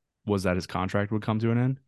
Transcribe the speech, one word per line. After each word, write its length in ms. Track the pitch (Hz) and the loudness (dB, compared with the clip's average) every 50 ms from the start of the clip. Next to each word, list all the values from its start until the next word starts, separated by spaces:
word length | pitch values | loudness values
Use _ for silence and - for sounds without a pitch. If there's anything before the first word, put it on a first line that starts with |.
| _ _ _ _ _ | _ _ _ _ _
Was 160 | - 101 98 92 | -2 0 0 2
that 140 | 95 90 | 0 0
his 100 | 92 - | 0 -2
contract 460 | - - 92 92 95 - 101 101 104 113 | -4 -2 -2 -2 0 0 0 0 0 -2
would 100 | 107 107 | -2 0
come 160 | - 110 110 | 0 -2 0
to 140 | 113 117 117 | 2 2 2
an 40 | |
end? 240 | 120 123 127 135 - _ | 2 2 0 -2 -4 _